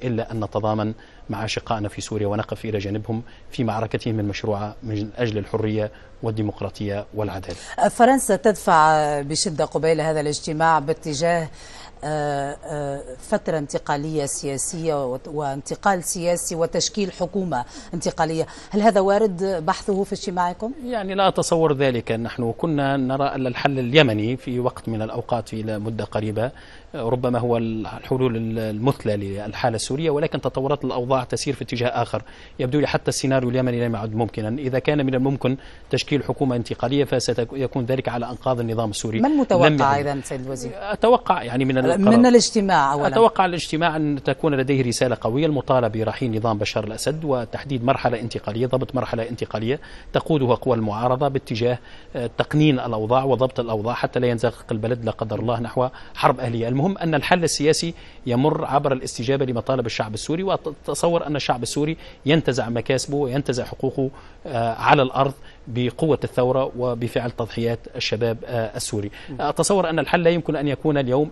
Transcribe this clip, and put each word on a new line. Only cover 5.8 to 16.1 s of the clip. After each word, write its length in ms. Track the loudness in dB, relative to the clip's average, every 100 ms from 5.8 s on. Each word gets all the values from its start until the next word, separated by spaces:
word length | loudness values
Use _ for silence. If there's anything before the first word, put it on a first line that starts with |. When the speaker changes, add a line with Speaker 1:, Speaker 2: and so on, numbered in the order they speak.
| -4 -8 -20 -8
Speaker 1:
والديمقراطية 840 | -6 -2 -4 -4 -8 -6 -4 -4 -6
والعدالة. 420 | -6 -4 -6 -10 -12 -10 0 0
Speaker 2:
فرنسا 460 | 4 6 6 2 2
تدفع 840 | 2 2 4 6 6 6 2 -2
بشدة 440 | -2 -2 -2 -2
قبيل 360 | -2 0 2 2
هذا 200 | 2 0
الاجتماع 580 | -2 -4 -4 2 4 4
باتجاه، 720 | 2 -4 -4 0 2 2 -2 -10 -18 -18 -18 -10
آه، 520 | -4 -2 -2 -2 -4 -8
آه، 380 | -8 -6 -6 -6 -10 -12
فترة 400 | -2 -2 0 -2
انتقالية 680 | -2 -4 -2 -2 -2 -2 -2
سياسية 840 | -4 -6 -4 -6 -4 -2 -2 -2
وت-، 160 | -6 -6
وانتقال 760 | -6 -4 -4 -8 -2 0 0
سياسي 500 | -2